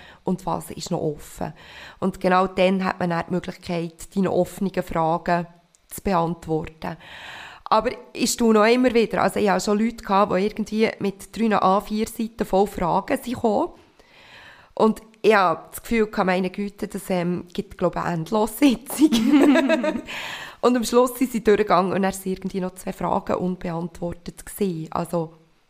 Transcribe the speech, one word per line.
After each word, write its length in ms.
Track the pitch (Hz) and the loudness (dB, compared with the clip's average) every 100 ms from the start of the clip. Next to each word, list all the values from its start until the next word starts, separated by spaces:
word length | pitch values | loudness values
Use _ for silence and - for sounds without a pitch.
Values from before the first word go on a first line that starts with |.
| - - | -18 -10
und 240 | - 185 - | -4 -4 -4
was 240 | 170 - | -6 -8
ist 180 | - - | -12 -6
noch 100 | 165 | -4
offen. 540 | 156 147 - - - - - - - - | -4 -6 -12 -10 -10 -12 -20 -20 -20 -6
Und 200 | 190 - | -6 -2
genau 280 | 185 185 190 | 2 2 2
dann 360 | 190 185 190 | 2 2 2
hat 160 | 185 - | -2 -2
man 120 | 180 | -2
dann 140 | 170 - | -2 -4
die 40 | |
Möglichkeit, 840 | 180 180 - - 170 165 - - 202 | -4 -6 -10 -8 -6 -6 -10 -8 -2
deine 160 | 185 | 0
offenen 420 | 180 175 - 190 185 | 0 0 -2 -6 -4
Fragen 640 | - 170 160 170 170 175 170 - _ _ _ | -4 -2 0 0 0 -2 -4 -12 _ _ _
zu 120 | - | -8
beantworten. 960 | 202 180 165 175 - 156 170 - 180 160 - - - - - - - | -2 0 0 -4 -4 -4 -4 -12 -12 -12 -16 -18 -18 -18 -18 -10 0
Aber 260 | 220 226 - - | 0 0 -4 -10
ich 220 | - 240 - | -4 -2 2
tue 160 | 233 | 4
noch 140 | 220 214 | 6 6
immer 260 | 247 254 226 | 4 4 4
wieder, 260 | 208 185 | 2 2
also 180 | 190 208 | 0 2
ich 80 | 208 | 2
habe 140 | 185 | 2
schon 160 | 214 208 | 0 0
Leute 260 | 226 233 | 0 -4
gehabt, 300 | - 196 202 | 0 2 2
die 100 | 185 | 2
irgendwie 460 | 208 208 208 214 220 - | -2 -4 -4 0 0 0
mit 400 | 202 196 - 190 | -6 -6 -10 -2
drei 180 | 226 202 | 2 4
A 240 | 185 196 | 4 2
vier 260 | 208 214 220 | 0 -4 -4
Seiten 360 | - 226 - | -4 -6 -6
voll 220 | 208 190 202 | 0 2 2
Fragen 540 | - 175 170 202 269 | 0 0 0 0 -4
sind 140 | 240 247 | -4 -2
gekommen. 380 | 226 208 339 - _ _ _ - - - - - _ | 0 0 -2 -6 _ _ _ -20 -20 -20 -20 -20 _
Und 300 | - 220 214 - _ | 0 2 0 -8 _
ich 140 | 208 214 | 4 4
habe 320 | 180 160 - | 4 0 -6
das 140 | - | -14
Gefühl 240 | - 233 214 | -2 0 0
gehabt, 180 | 220 190 | 0 0
meine 240 | 185 185 | 0 -2
Güte, 380 | 185 202 - 202 | -4 -8 -8 -10
das, 160 | 196 - | -8 -4
ähm, 340 | 185 170 175 - | -2 -2 -4 -6
gibt, 240 | - - - | -8 -10 -4
glaub 180 | 175 170 | -2 -2
ich, 60 | |
eine 140 | 165 170 | -4 -4
Endlossitzung. 960 | 156 220 214 - 285 226 - - 302 | -2 -2 -2 2 4 4 -2 2 4
<laughs> 1000 | 233 254 277 294 285 277 311 226 247 - - - - - - | 4 6 6 6 6 4 2 0 -4 -6 -12 -12 -12 -14 -2
Und 140 | 240 247 | 2 2
am 60 | |
Schluss 320 | 220 240 254 247 | 2 4 4 2
sind 140 | 247 | -2
sie 120 | 220 | 0
durchgegangen 480 | - 208 214 175 190 | 4 4 4 2 2
und 120 | 180 | 0
dann 100 | 190 | -2
sind 200 | 190 185 185 | -2 -6 -6
irgendwie 220 | 185 196 | -6 -6
noch 160 | 185 - | -6 -8
zwei 180 | - | -12
Fragen 400 | - 175 190 - - | -6 -2 -2 -2 -2
unbeantwortet 1120 | 180 180 180 165 170 - 175 175 - - - | -2 -4 -6 -6 -8 -8 -8 -8 -14 -16 -12
gewesen. 460 | - 202 160 160 | -4 -4 -4 -6
Also, 420 | - 170 175 160 - _ _ | -6 -4 -4 -6 -10 _ _